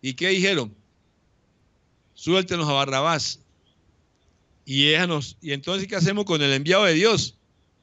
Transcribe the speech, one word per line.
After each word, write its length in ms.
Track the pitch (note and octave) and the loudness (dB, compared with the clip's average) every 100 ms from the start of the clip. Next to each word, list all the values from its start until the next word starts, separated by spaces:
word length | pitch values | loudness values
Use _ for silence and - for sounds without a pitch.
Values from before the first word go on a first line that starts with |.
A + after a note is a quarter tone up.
¿Y 140 | C3 C3 | -10 -4
qué 120 | F3+ | 0
dijeron? 460 | F#3+ G3 E3+ A2 G2 _ _ _ _ _ _ _ _ _ _ _ _ _ | 2 2 0 -4 -12 _ _ _ _ _ _ _ _ _ _ _ _ _
"Suéltenos 540 | - D#3 F#3 F3+ F3 D3+ | -10 0 0 0 -2 0
a 60 | |
Barrabás". 640 | C#3 C#3 C3+ D#3 D#3 - - _ _ _ _ _ _ _ _ _ _ _ _ - | 0 0 0 0 0 -4 -10 _ _ _ _ _ _ _ _ _ _ _ _ -4
Y 180 | C3+ | 2
déjanos, 540 | D3 D#3 F3+ D3+ C3 - | 4 4 2 -2 -6 -12
"¿y 120 | D#3 | -10
entonces 340 | C#3 E3 F#3+ G3 | -8 -6 -6 -6
qué 80 | G3 | 0
hacemos 300 | F3+ G#3 F#3+ | 0 0 -2
con 160 | D#3+ | 0
el 100 | C#3 | 2
enviado 320 | C3+ D3+ F#3+ | 0 2 2
de 100 | G3 | 4
Dios?". 440 | D#3+ G#3+ F#3 - - _ _ _ _ | 4 2 0 -2 -12 _ _ _ _